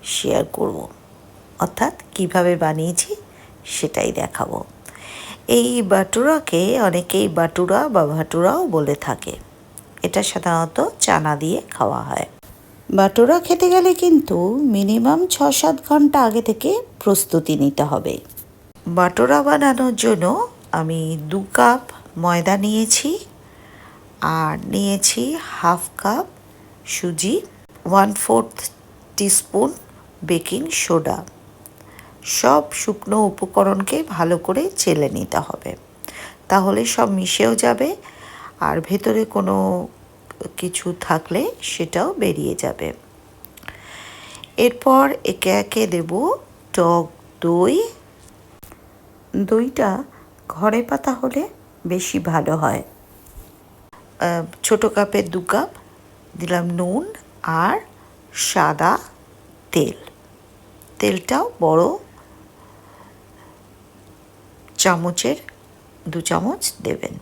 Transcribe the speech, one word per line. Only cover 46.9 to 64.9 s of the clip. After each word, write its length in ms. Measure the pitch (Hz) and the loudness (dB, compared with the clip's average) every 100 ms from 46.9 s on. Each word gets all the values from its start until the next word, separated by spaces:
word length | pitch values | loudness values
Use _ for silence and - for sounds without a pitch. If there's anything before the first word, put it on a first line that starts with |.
| 170 160 - - - | 4 2 -10 -20 -6
দই। 420 | 170 170 190 311 453 - - - - - - - - - - - - - - 190 | 0 2 4 2 -2 -6 -20 -20 -20 -20 -20 -18 -18 -18 -20 -20 -20 -20 -6 -2
দইটা 680 | 196 220 247 262 220 196 285 - - - - | 2 2 2 0 0 0 -6 -16 -20 -20 -16
ঘরে 340 | 160 208 226 | 0 2 2
পাতা 300 | 240 277 - | -2 -2 -2
হলে 360 | 254 262 262 370 - - - 175 | -2 -2 -4 -6 -10 -20 -14 -4
বেশি 320 | 180 180 190 | -4 -2 -4
ভালো 380 | 170 165 143 160 | 0 0 0 0
হয়। 260 | 156 - - - - - - - - - - - - - - - | 0 -2 -8 -18 -20 -20 -20 -20 -20 -20 -20 -20 -20 -20 -20 -6
আহ, 280 | 175 170 160 - | -2 -2 -6 -8
ছোট 240 | - 214 220 | 0 2 2
কাপের 440 | 208 202 202 185 | 0 0 0 -2
দু 100 | 175 | -4
কাপ 280 | 180 208 339 - - - - - - - | -2 -2 -2 -8 -20 -20 -20 -20 -20 -12
দিলাম 300 | 165 175 175 | -2 -2 -2
নুন 420 | 170 180 208 381 440 - - | -2 -2 -2 -4 -12 -20 -12
আর 380 | - 160 180 392 - - - - - | -4 0 2 0 -6 -20 -20 -20 -16
সাদা 640 | - - 196 151 151 160 - - - - - - - - | -4 -2 2 0 2 0 0 -4 -20 -20 -20 -20 -20 -4
তেল। 260 | 170 143 - - - - - - - - - - - | -2 0 -4 -18 -20 -20 -20 -20 -20 -20 -20 -20 -2
তেলটাও 520 | 208 190 - 262 466 - | -2 -2 -2 -2 -2 0
বড় 220 | 165 160 180 392 - - - - - - - - - - - - - - - - - - - - - - - - - - - - | 2 4 2 0 -10 -20 -20 -20 -20 -20 -20 -20 -20 -20 -20 -20 -20 -20 -20 -20 -20 -20 -20 -20 -20 -20 -20 -20 -20 -20 -20 -2
চামচের 600 | 196 | 0